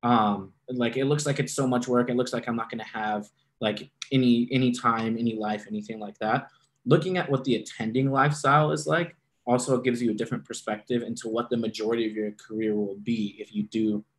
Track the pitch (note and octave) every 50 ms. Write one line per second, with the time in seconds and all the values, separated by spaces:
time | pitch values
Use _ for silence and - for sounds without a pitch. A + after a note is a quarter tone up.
0 | - A#2+ B2 A2+ G#2+ G#2+ G#2 G2 F#2+ - - _ _ - B2+ B2 A#2+ A#2 A#2 C3
1 | C3+ C#3 D3 D3+ D3 C#3+ C3+ C#3 D3 - - - C#3 B2+ B2 B2 A#2+ C3 B2 B2
2 | B2 B2 B2 B2 B2+ A#2+ - A#2 A#2 - A#2 A#2 A2+ - - A2+ A2 - - A#2
3 | A2 G#2+ G#2+ G#2 G#2 - _ _ _ _ _ _ A#2 A2 G#2 G#2 - - _ _
4 | - - - C3 B2+ B2 A#2 A#2 A#2+ B2 C3 C3 B2+ B2+ A#2+ - - A#2+ A2+ A2+
5 | A2+ A2+ A2+ A2+ A#2 A#2 A2 A2 G#2+ G#2+ G#2+ G#2 - G2+ G#2+ G#2+ G#2 - A2+ A2
6 | G#2+ G2+ G2+ _ A2+ G#2+ A#2 C#3 C#3 - _ _ _ _ _ _ _ A#2+ C#3+ D#3+
7 | - F#3 F#3 F3+ - - C#3 C3 - C#3 A#2+ G#2+ - - - - A2+ A2+ A2+ C3
8 | C3+ C3+ C3+ C3+ C3+ D3+ D3 - - C#3 C#3 D3 D3+ D3+ D3+ D3+ - D#3 D#3 E3
9 | F3 E3+ - _ _ _ _ _ _ - A#2+ B2+ B2 - C3+ B2 B2 B2+ A#2+ A#2+
10 | B2 A#2 G#2 G#2 A#2 A2+ - A2 - _ A2+ - - - G#2+ G#2+ - _ B2 A#2+
11 | A#2 A2 A#2+ A#2+ - A2+ A2+ C#3+ C#3+ A#2+ B2+ A#2 A2+ A2 A2 - A2 G#2+ A#2 A#2
12 | A2+ A2 G#2+ G#2+ G#2+ G#2 G#2 _ - - A2 A2 A2 A2 G#2+ G#2 G#2 G2+ G2 G2+
13 | G#2 A#2+ A#2 A2+ G#2+ G2+ - - G#2 - - G#2 G#2 G#2+ - A2 A2 G#2+ G#2+ G#2
14 | G#2 _ _